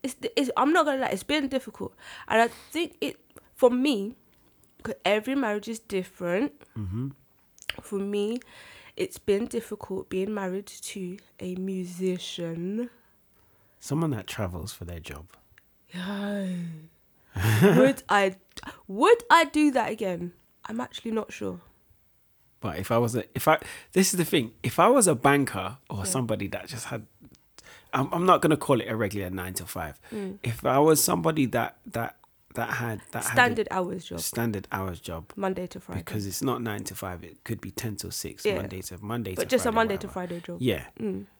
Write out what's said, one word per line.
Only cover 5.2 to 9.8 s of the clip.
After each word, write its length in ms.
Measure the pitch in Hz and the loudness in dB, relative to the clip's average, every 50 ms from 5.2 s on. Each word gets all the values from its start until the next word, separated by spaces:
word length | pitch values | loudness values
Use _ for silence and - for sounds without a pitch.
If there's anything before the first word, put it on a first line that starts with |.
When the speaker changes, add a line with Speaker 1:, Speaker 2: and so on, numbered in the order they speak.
| 214 254 269 | 2 0 0
Speaker 1:
marriage 320 | 277 262 214 208 208 208 | 0 0 0 -2 -2 -4
is 120 | 226 226 220 | -6 -10 -10
different. 760 | _ _ 202 185 185 - _ - 180 170 175 196 269 285 - _ - _ _ | _ _ -4 -4 -4 -4 _ -6 -4 -2 0 0 0 -2 -4 _ -20 _ _
Speaker 2:
Mm-hmm. 320 | 113 104 92 95 113 131 139 135 _ _ _ _ _ _ _ _ _ - - - - | -8 -6 -4 -4 -4 -4 -6 -8 _ _ _ _ _ _ _ _ _ -14 -12 -12 -12
Speaker 1:
For 140 | - - 202 196 | -12 -8 -6 -6
me, 400 | 196 202 202 202 202 214 233 254 - - - - - - - - - - _ | -4 -4 -2 -2 -2 -4 -4 -8 -10 -14 -20 -20 -20 -20 -20 -20 -20 -18 _
it's 200 | - 180 190 - | -6 -6 -6 -6
been 280 | - _ - 196 202 233 | -8 _ 2 2 2 2
difficult 640 | 240 - 226 - - 214 - | 0 -2 -6 -4 -6 -12 -12